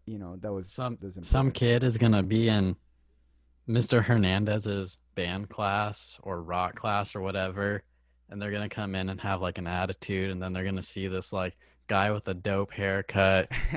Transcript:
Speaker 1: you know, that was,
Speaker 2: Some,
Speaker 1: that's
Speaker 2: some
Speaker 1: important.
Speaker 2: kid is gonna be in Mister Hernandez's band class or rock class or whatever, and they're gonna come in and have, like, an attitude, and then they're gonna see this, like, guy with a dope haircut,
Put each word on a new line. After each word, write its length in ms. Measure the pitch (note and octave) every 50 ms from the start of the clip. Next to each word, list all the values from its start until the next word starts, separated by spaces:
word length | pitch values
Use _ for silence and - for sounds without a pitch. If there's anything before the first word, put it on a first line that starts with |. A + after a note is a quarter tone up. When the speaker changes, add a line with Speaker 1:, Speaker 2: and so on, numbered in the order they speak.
| _
Speaker 1:
you 120 | A2 A2+ G2+
know, 180 | G2 F2 F2+ F#2
that 140 | F#2+ G#2+
was, 160 | G2+ F#2+ F#2 F#2+
Speaker 2:
Some, 300 | - - B2+ B2 A#2 -
Speaker 1:
that's 160 | G2+ F#2+ F2+ F#2
Speaker 2:
some 300 | E2+ - - C3+ C3+ C3
Speaker 1:
important. 20 |
Speaker 2:
kid 300 | - - B2 A#2+ A#2+ A#2+
is 160 | B2+ B2+ A2+ A2
gonna 240 | A#2+ A2+ A2 G2+
be 260 | F2+ F#2+ G#2+ A2+ A#2 A2+
in 280 | A2 G#2 F#2+ F#2 F2 - _ _ _ _ _ _ _ _ _ _ _ _ _ _ _ _ _
Mister 360 | - A2+ A#2+ A2+ - B2+ A#2
Hernandez's 960 | A2 - A#2+ A2+ G2 F#2 F#2+ G2+ G#2+ G#2+ G#2 G#2+ G#2 G#2+ G2+ G2 F#2+ F#2 - - _ _ _
band 360 | G2 F2 F2 F2+ F#2+ G#2 -
class 680 | - - G#2 G2 G2+ G#2 G#2 G#2 G2 - - - - -
or 200 | - G2 F#2 F2
rock 340 | E2 E2+ F2 F2+ F2+ F2+ -
class 400 | - - A2 G2+ G#2 G2+ - -
or 40 | G#2
whatever, 640 | F#2 G2 F#2+ G2 F#2+ F#2+ F#2 G2+ G2+ G2+ G#2 G2 - _ _ _ _ _ _ _ _ _
and 100 | G#2 G2+
they're 100 | G#2 G#2
gonna 160 | G2+ G#2 G#2 G#2
come 260 | - A2+ G#2 G2 F#2+
in 160 | F#2+ F#2+ F#2+
and 100 | F#2+ F#2+
have, 220 | - G2+ G2 F2+
like, 160 | F#2 F2+ - -
an 80 | F2
attitude, 640 | E2+ F2+ F2+ F#2+ F#2+ F#2+ - - - G2 F#2+ F#2+ G2
and 120 | F#2+ F2+
then 100 | F#2 F#2
they're 120 | F#2 F#2 F#2
gonna 180 | G2 F#2+ F#2+
see 260 | F#2+ - - G2 F#2+ F#2+
this, 240 | F#2 F#2 - -
like, 240 | - F#2+ F#2 F2+ - _ _ _ _ _ _ -
guy 220 | G#2+ F#2+ G2 G#2
with 160 | G#2+ G#2 - G2
a 60 | F#2
dope 380 | F2+ F#2+ G#2 G2 G2 G2 -
haircut, 800 | - - G2+ G2 F#2+ G2 - - - G2 G2 F#2+ F#2+ F#2+ - - - - - - -